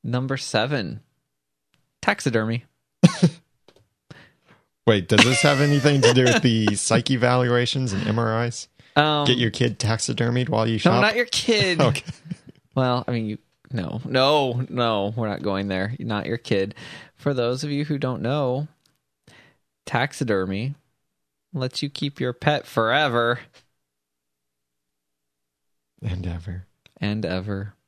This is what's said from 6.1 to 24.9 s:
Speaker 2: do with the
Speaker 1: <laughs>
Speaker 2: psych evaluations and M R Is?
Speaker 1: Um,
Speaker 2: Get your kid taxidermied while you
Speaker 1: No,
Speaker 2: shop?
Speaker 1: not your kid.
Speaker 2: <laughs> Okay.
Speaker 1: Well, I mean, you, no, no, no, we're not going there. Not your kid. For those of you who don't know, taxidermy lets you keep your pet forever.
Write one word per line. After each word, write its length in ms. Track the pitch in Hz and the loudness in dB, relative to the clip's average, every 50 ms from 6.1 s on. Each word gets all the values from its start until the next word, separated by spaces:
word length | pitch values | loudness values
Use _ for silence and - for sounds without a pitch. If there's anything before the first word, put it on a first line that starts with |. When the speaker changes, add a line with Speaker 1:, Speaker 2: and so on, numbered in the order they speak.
| 120 | 6
Speaker 2:
do 100 | 127 127 | 6 4
with 160 | 123 302 226 | 4 4 4
the 240 | - 123 113 113 107 | 4 2 2 4 2
Speaker 1:
<laughs> 80 | 104 104 | 0 0
Speaker 2:
psych 360 | 98 - - 113 117 120 - | 0 0 2 2 2 2 0
evaluations 840 | 135 120 120 123 123 127 123 120 120 120 123 120 - 135 131 120 | 0 2 2 2 4 2 2 2 2 2 2 0 -2 -2 -2 -2
and 160 | 98 95 110 107 | -2 -2 -2 0
M 100 | 107 117 | 0 0
R 280 | 117 113 110 113 120 | 0 0 0 0 -2
Is? 200 | 120 117 - - _ _ _ _ _ _ | -2 -4 -8 -14 _ _ _ _ _ _
Speaker 1:
Um, 300 | 147 151 151 151 147 147 | 0 0 2 0 0 2
Speaker 2:
Get 100 | 135 123 | 2 2
your 140 | 123 120 110 | 2 2 -2
kid 280 | - - 120 120 101 - | 0 0 0 0 0 -2
taxidermied 720 | - 107 113 113 - - 120 - 117 117 120 127 127 - | -2 -2 -2 -2 -2 -4 -2 -2 -2 0 0 -2 -2 0
while 180 | - 110 113 | 0 0 0
you 100 | 113 113 | 0 -2
Speaker 1:
No, 20 | 107 | 2
Speaker 2:
shop? 240 | - 170 214 - | 2 2 4 4
Speaker 1:
not 120 | 202 214 214 | 2 2 2
your 120 | 240 240 | 0 -2
kid. 520 | 226 - - - - 226 208 202 185 175 165 | -2 -4 -4 0 0 2 2 2 0 2 2
Speaker 2:
<laughs> 20 | |
Okay. 200 | 143 120 143 - - - - - _ 160 175 - _ - - _ _ _ _ | 2 2 2 0 -6 -10 -14 -14 _ -14 -14 -14 _ -20 -20 _ _ _ _
Speaker 1:
Well, 300 | 131 131 127 123 123 - | 0 0 2 0 -2 -2
I 40 | - | -4
mean, 140 | 123 117 110 | -4 -4 -4
you, 120 | 107 107 - _ _ _ _ _ - | -4 -8 -10 _ _ _ _ _ -8
no, 280 | - 113 87 78 - 123 - | -6 -6 -6 -4 -8 -8 -8
no, 580 | - 131 131 131 139 151 151 139 131 120 123 131 - | -2 0 2 4 4 4 2 2 0 -2 -4 -4 -4
no, 420 | - 123 120 117 110 101 98 101 110 | -2 -2 0 0 0 0 -2 -2 -2
we're 140 | 120 113 107 | -2 -4 -4
not 140 | 101 - | -4 -4
going 260 | - 104 98 95 98 101 | -2 -2 -2 -2 -2 -2
there. 260 | 95 92 95 104 123 - | -2 -2 -2 -4 -6 -6
Not 240 | - 113 107 104 - | -6 -4 -4 -4 -2
your 140 | - 117 113 | -4 -6 -6
kid. 360 | _ - 113 98 98 101 - - - - - - - - _ | _ 0 0 0 0 -2 -6 -14 -18 -18 -18 -20 -20 -20 _
For 180 | _ - 143 143 | _ -4 -2 0
those 280 | 127 120 120 127 131 | 0 0 -2 -2 -4
of 80 | 151 147 | -4 -4
you 140 | 147 143 147 | -4 -4 -2
who 140 | 147 151 135 | -4 -4 -4
don't 240 | 139 127 127 85 | -2 -4 -4 -4
know, 460 | 85 117 139 151 143 127 127 131 151 151 _ _ _ _ _ _ _ _ _ _ _ - - - _ _ _ _ _ _ _ _ _ | -4 -2 -2 -2 -2 -2 -2 -4 -6 -8 _ _ _ _ _ _ _ _ _ _ _ -20 -20 -20 _ _ _ _ _ _ _ _ _
taxidermy 920 | - - 147 131 143 - - 135 113 104 95 92 95 95 98 113 135 143 _ _ _ _ _ _ _ _ _ _ _ _ _ _ _ | -4 -2 -2 -2 -2 -4 -6 -2 0 0 0 0 -2 -4 -4 -6 -6 -8 _ _ _ _ _ _ _ _ _ _ _ _ _ _ _
lets 300 | - 143 131 127 - - | -8 -6 -6 -6 -6 -6
you 80 | - 139 | -8 -8
keep 300 | _ - 143 143 143 - | _ -6 -8 -8 -6 -4
your 120 | 131 127 | -6 -6
pet 340 | 123 _ - 147 151 139 - | -4 _ 0 0 0 0 -4
forever. 720 | - - - 113 110 123 147 151 139 117 120 117 117 120 120 - _ _ - _ _ _ _ _ _ _ _ _ _ _ _ _ _ _ _ _ _ _ _ _ _ _ _ _ _ | -4 -2 0 0 2 2 2 2 2 2 0 0 0 -2 -2 -6 _ _ -20 _ _ _ _ _ _ _ _ _ _ _ _ _ _ _ _ _ _ _ _ _ _ _ _ _ _